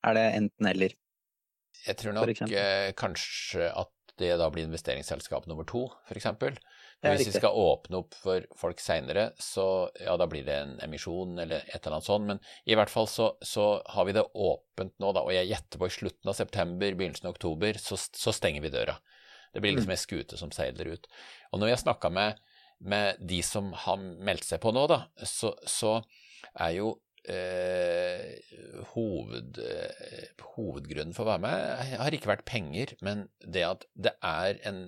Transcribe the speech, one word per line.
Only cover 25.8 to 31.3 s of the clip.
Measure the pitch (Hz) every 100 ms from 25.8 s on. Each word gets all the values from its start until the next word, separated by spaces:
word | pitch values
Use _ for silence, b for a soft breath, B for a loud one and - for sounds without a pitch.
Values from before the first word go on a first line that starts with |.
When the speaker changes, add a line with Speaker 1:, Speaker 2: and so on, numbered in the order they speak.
| 107 110 110 B B B B -
Speaker 2:
er | 85 85
jo | 107 - _ _ -
eh, | 92 92 90 90 90 87 87 90 90 - - - - - - -
hoved-, | - 113 87 55 58 60 -
eh, | 58 - 50 - - - - _ - -
hovedgrunnen | 107 127 71 73 76
for | 87
å | 110